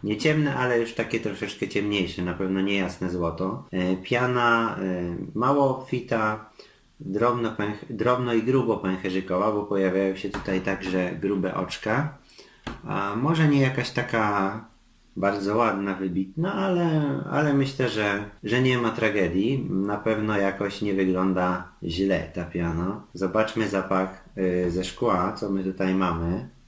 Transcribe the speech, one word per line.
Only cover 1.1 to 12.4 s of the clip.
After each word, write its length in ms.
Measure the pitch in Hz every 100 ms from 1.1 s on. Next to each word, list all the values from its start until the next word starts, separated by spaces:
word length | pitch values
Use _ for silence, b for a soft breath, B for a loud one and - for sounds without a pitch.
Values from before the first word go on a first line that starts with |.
| 113
troszeczkę 480 | 110 101 104 - 98
ciemniejsze, 540 | 104 104 104 87 -
na 120 | 90
pewno 280 | 87 95 95
nie 140 | 98 101
jasne 340 | 92 - 92
złoto. 580 | 90 85 80 92 117 -
E, 240 | 92 90 92
piana, 840 | - 120 123 123 120 117 113 98
e, 360 | 95 90 87 85 - 104
mało 420 | 123 143 135 131
obfita, 720 | - 127 - 113 107 107 - B B B B _
drobno 520 | - 98 120 120 113
pęch-, 340 | 110 104 101 -
drobno 440 | 110 110 127 123
i 100 | 113
grubo 340 | 113 131 117 101
pęcherzykowa, 760 | 95 92 95 92 92 92 104
bo 120 | 104
pojawiają 520 | 101 101 95 95 98 95
się 140 | 101
tutaj 320 | - - 92
także 500 | 95 95 92 92 90 87
grube 340 | 98 98 90 95
oczka. 600 | 90 - - 117 151 - B B